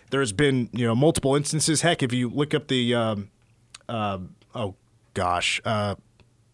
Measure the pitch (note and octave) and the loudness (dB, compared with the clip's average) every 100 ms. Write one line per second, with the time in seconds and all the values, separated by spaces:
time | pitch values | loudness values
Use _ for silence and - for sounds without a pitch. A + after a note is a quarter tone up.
0 | - C3+ C3 G2 D3 C3 A#2 B2+ A#2 A2+ | -4 -2 0 2 2 2 0 0 0 4
1 | D3+ - C3+ C#3 C#3+ D#3 D#3+ D3+ E3 E3+ | 4 4 2 2 0 -2 0 2 2 2
2 | C3 B2 A#2+ C#3 D3 D3+ - C3 A#2+ A#2+ | 0 0 -2 -2 -2 -2 0 0 2 2
3 | A2+ G#2 G2+ _ _ _ _ - - A#2 | 0 -2 -8 _ _ _ _ -18 -10 -4
4 | G#2 G2 F2+ - _ - G#2 - _ _ | -4 -6 -10 -18 _ -8 -8 -10 _ _
5 | _ - F2+ F2 - - A2+ G#2+ G#2 G2 | _ -2 0 0 0 -2 -2 -2 -2 -4
6 | _ _ _ _ _ | _ _ _ _ _